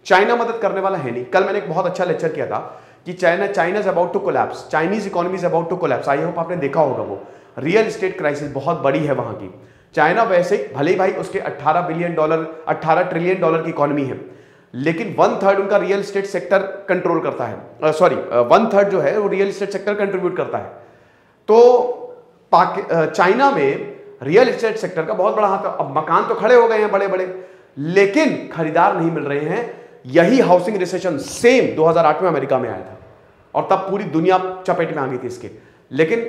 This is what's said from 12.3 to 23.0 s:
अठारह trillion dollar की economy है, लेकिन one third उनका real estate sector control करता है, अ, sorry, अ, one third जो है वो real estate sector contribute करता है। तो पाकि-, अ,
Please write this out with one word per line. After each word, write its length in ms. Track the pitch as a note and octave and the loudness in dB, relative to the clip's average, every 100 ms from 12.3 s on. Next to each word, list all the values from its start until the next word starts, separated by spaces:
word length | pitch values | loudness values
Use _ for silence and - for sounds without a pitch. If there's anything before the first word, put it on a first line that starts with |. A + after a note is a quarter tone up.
| D#3+ D#3+ - - | 0 -2 -10 -6
अठारह 340 | D3+ D#3+ D#3+ | -4 2 2
trillion 380 | F3+ E3 F3 F#3 | 2 -2 -2 0
dollar 220 | E3 E3 | 0 0
की 80 | D#3+ | -4
economy 340 | C#3+ C#3+ D3 | -2 0 0
है, 320 | C3 A2 - - - _ _ B2 | -4 -6 -12 -20 -20 _ _ -4
लेकिन 400 | C#3+ D#3+ G#3+ C3+ | -2 -2 -6 0
one 160 | F3+ A3+ | 0 2
third 240 | G3 G3 | 0 2
उनका 180 | G3 G3+ | 2 0
real 220 | F3 G3 | 2 -2
estate 260 | F#3 G3 G3 | -2 -6 -4
sector 340 | F#3 F3+ G3+ | -6 0 0
control 600 | G3 - - F#3 F3+ E3 | 0 -10 -4 -2 0 -2
करता 260 | D3 B2+ A#2 | -2 -6 -8
है, 120 | F#2+ - - | -8 -16 -2
अ, 80 | D#3 | 0
sorry, 240 | D3+ F3+ A2 | 4 4 2
अ, 240 | - A#2+ | -2 0
one 300 | A#2+ E3+ A3+ | 4 4 4
third 160 | G3 G3+ | 2 2
जो 100 | F#3 | 2
है 180 | C#3+ G#3 | 0 0
वो 100 | G3+ | 0
real 200 | F#3+ G3 | 0 -2
estate 220 | F#3+ G3 | -2 -6
sector 240 | G3 G3 | -4 -4
contribute 440 | G#3 G3 F#3 F3+ D#3+ | -2 -2 -2 -4 -4
करता 200 | C3 A2 | -4 -4
है। 80 | G2+ - - _ _ _ _ _ - | -8 -16 -20 _ _ _ _ _ 4
तो 340 | A3+ A#3+ B3 A#3+ - - - _ _ _ | 8 8 6 2 -6 -10 -18 _ _ _
पाकि-, 400 | E3+ F3 F#3+ G3+ | 4 4 0 -2
अ, 140 | E3 | 0